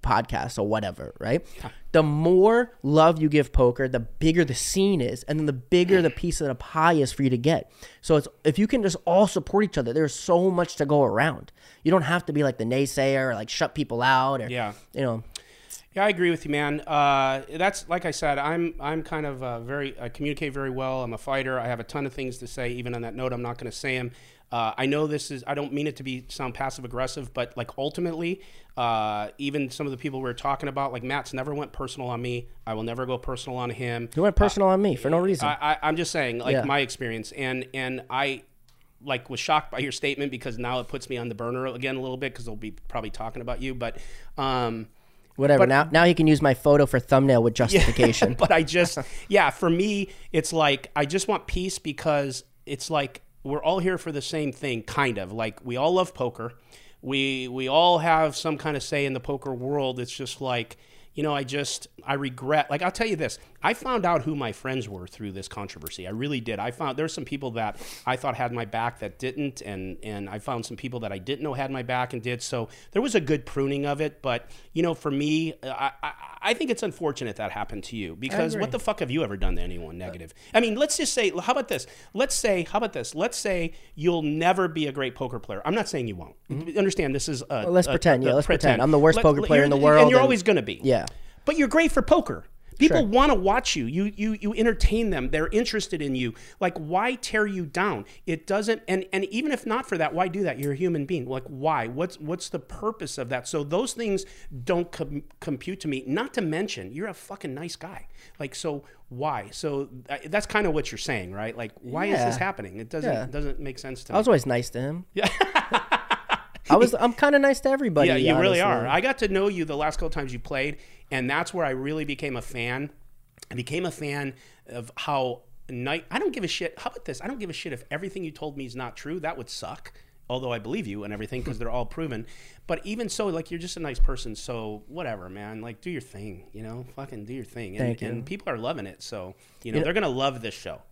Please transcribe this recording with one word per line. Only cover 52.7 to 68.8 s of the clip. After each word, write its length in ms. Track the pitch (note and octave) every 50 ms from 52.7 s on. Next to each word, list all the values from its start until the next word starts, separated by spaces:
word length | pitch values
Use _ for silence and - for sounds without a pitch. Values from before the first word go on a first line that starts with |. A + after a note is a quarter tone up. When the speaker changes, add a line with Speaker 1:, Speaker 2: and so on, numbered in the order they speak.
| C#3+ C3 - -
Speaker 2:
like, 300 | E3 D3+ C#3+ C3 - - - - _ - -
we're 180 | C#3 C#3 D3+
all 180 | C#3+ D#3 F3 F#3+
here 180 | E3+ F#3 F#3 E3
for 140 | - E3
the 100 | D3+ C#3+
same 320 | C3 - - D#3+ D3+ C#3 B2+
thing, 300 | - - C#3+ B2+ A2+ -
kind 340 | - - - C#3 C3 A2+ G2+
of. 160 | F#2+ F2+ G2+
Like, 260 | A2+ A2+ A2 G#2 - -
we 100 | B2 A#2+
all 200 | B2 C#3 D#3+ F3+
love 180 | F#3 F#3 F3+ -
poker. 400 | - C3 B2 A#2 - A2+ A#2+ - - _ _ - - - - - _
We, 460 | - B2+ C3+ C3+ C3+ C3+ C3+ C3 B2+ B2+
we 180 | B2 C3 C3 B2+
all 300 | C3+ D#3 E3+ F3 F3 E3
have 360 | D#3 E3+ D#3+ D#3+ D#3+ D#3 C3+
some 220 | - - E3 D#3 C#3
kind 200 | - D#3+ D3 C#3
of 60 | B2
say 220 | - - D3 C#3
in 80 | C#3 C3+
the 60 | B2+
poker 340 | B2+ - C#3+ C3+ - C#3 C3
world. 460 | A#2+ B2 C3 C#3+ D3 C3+ C3 B2+ B2
It's 120 | B2 A#2+ -
just 240 | - C3+ B2 - -
like, 380 | C#3 C3 B2 A#2+ A2+ - - - - _ _ - - - -
you 80 | - D3
know, 120 | D3+ D3
I 80 | C#3+ C#3
just, 440 | B2 C3+ C#3+ C#3+ - - - - - _ - -
I 80 | - C#3
regret, 560 | C#3+ C#3 C#3 B2+ B2 B2+ C3 D3+ D3+ C#3 -
like, 100 | C#3+ D3
I'll 100 | F3+ F3+
tell 140 | - - A#3 A3+
you 80 | G#3 D#3
this. 200 | D#3 A#2 - - - - - - -
I 80 | F3+ A#3
found 300 | - - C4 B3+ A#3 F3+
out 180 | F3 F3 D#3 A#2+
who 120 | D#3 D#3
my 160 | C#3+ C3+ A2+
friends 380 | G2+ - - C3 C3 C3+ A#2 G#2+
were 180 | G2+ F#2 F2+ F2+
through 240 | - - A2 G2+ F#2+
this 140 | F#2+ F#2+ -
controversy. 580 | - G2+ G2+ G2 - - - - - - F#2
I 40 | F2+
really 300 | G2+ A2 C3 D3 D3 C3
did. 180 | A2+ A#2 A2 G2
I 120 | G2+ A#2+
found, 260 | A#2+ - E3 C#3+ C3 C3+
there's 160 | D#3 D#3+ D#3
some 100 | - C#3
people 280 | - - C#3 C#3 C3
that 260 | A2+ A2+ A2 G#2 G2+ - - - - - -
I 120 | - C3 B2+
thought 180 | - C#3+ B2
had 160 | - B2+ A#2+
my 140 | A#2+ A#2+ A#2
back 340 | G2+ G#2 A2+